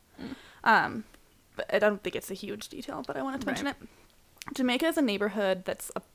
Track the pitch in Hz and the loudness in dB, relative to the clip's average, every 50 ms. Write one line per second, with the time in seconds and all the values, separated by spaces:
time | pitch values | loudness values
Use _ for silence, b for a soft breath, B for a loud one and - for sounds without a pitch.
0 | _ _ B B B B 269 B B B B B B 233 220 185 - - 101 226 | _ _ B B B B -12 B B B B B B 6 6 6 6 2 -2 -6
1 | - - - - _ _ _ _ _ _ - - - - - 208 208 214 208 196 | -10 -12 -16 -20 _ _ _ _ _ _ -10 -10 -4 0 2 4 4 4 4 2
2 | - 180 - - - - 196 - - 202 208 214 - - - - 233 - 285 302 | -2 -4 -6 -6 -6 -8 -10 -10 -8 -8 -10 -10 -10 -12 -12 -12 -10 -10 -10 -8
3 | 262 - 294 285 269 269 262 262 262 294 262 - 294 285 269 - - - - - | -8 -6 -6 -4 -4 -4 -4 -4 -4 -4 -2 -2 -2 -4 -6 -8 -12 -20 -20 -20
4 | - - _ _ _ _ _ - - - 277 - 254 247 240 254 330 320 330 330 | -20 -20 _ _ _ _ _ -14 -12 -8 -2 0 2 2 2 4 2 2 4 4
5 | 285 226 202 190 208 220 190 214 202 190 190 185 185 - - - - - - - | 4 4 4 2 0 0 0 2 2 2 2 0 -2 -6 -6 -6 -6 -8 -8 -10
6 | - - | -10 -12